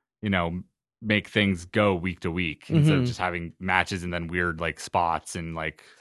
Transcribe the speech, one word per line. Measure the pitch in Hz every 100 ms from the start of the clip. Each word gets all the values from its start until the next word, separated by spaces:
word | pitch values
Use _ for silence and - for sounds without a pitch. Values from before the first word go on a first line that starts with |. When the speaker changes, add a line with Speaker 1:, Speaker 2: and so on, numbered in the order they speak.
| _ _
Speaker 1:
you | 104
know, | 92 85 90 - _ _ _
make | 107 104 -
things | 110 101 87
go | 87 110 104
week | 90 92 85
to | 87
week | 85 85 71 -
instead | 160 156
of | 139
Speaker 2:
Mm-hmm. | 123
Speaker 1:
just | 110
having | 90 87 85 -
matches | 92 92 85 95
and | 90
then | 87 85
weird, | 87 87 80
like, | 82 -
spots | - 92 85 80 - 90
and, | 82
like, | 80 80 - - -